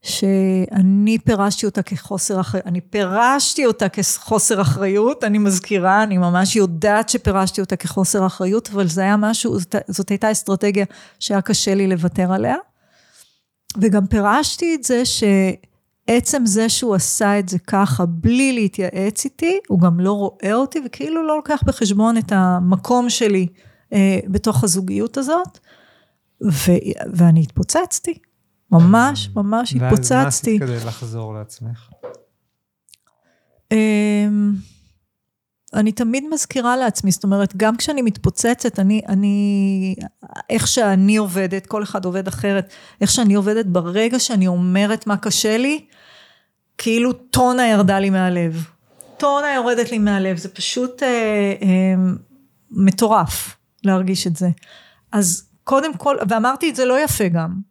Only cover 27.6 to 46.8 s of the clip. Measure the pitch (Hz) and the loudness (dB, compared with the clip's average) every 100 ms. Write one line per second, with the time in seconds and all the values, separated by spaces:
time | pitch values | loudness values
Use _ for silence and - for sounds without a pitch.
27.6 | 180 320 359 - - 330 _ _ _ _ | -2 -2 -2 -6 -8 -10 _ _ _ _
28.6 | _ 170 170 220 262 277 - 220 202 226 | _ 6 6 6 4 0 -6 -4 -2 -2
29.6 | 247 127 127 220 127 254 143 - 233 214 | -2 -2 2 2 4 2 2 -2 0 0
30.6 | 135 120 113 110 117 113 110 107 107 - | -2 -6 -8 -10 -10 -10 -10 -12 -14 -14
31.6 | 113 117 _ - - - _ _ _ _ | -12 -12 _ -20 -20 -20 _ _ _ _
32.6 | _ _ _ - _ _ _ _ _ _ | _ _ _ -20 _ _ _ _ _ _
33.6 | _ 220 214 208 208 208 208 208 208 196 | _ 0 2 2 2 0 0 0 0 -2
34.6 | - _ _ _ _ _ _ _ _ _ | -8 _ _ _ _ _ _ _ _ _
35.6 | _ - 214 214 233 262 302 311 - 269 | _ -2 0 0 -2 -2 -4 -6 -4 -4
36.6 | 240 247 247 - 196 175 202 196 196 190 | -2 0 -2 -2 -2 -2 0 0 0 0
37.6 | 220 226 - 285 233 - - - 233 240 | 0 0 -4 -2 -2 0 -4 0 -2 0
38.6 | 240 - 190 220 - 190 202 202 202 202 | -2 0 2 2 0 0 2 0 0 0
39.6 | 196 190 190 185 - _ - - - 226 | 0 0 -4 -6 -10 _ -20 -18 -4 -2
40.6 | - - 214 190 196 214 208 180 185 190 | 0 0 2 4 4 2 0 -2 -2 -4
41.6 | - 214 208 196 185 185 190 - 202 196 | -6 -6 -4 -6 -4 -4 -6 -4 -2 -2
42.6 | 190 - - _ 202 - 220 202 196 220 | -4 -14 -20 _ 0 2 4 4 2 0
43.6 | 208 180 170 190 226 247 - 214 185 175 | 0 -2 0 0 0 0 -2 0 2 2
44.6 | 180 190 208 220 214 202 214 170 220 220 | 0 2 0 -2 -2 -4 -2 -2 0 0
45.6 | 262 302 _ _ - - - _ _ _ | 0 -2 _ _ -20 -20 -20 _ _ _
46.6 | _ - | _ -8